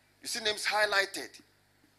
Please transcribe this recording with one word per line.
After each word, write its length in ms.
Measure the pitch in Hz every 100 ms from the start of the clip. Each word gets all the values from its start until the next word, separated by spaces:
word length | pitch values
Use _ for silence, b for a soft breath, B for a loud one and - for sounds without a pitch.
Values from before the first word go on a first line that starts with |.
| _ _
You 80 | -
see 140 | 240
names 220 | 214 208
highlighted. 760 | - 202 208 196 196 156 123 - - _ _ _ _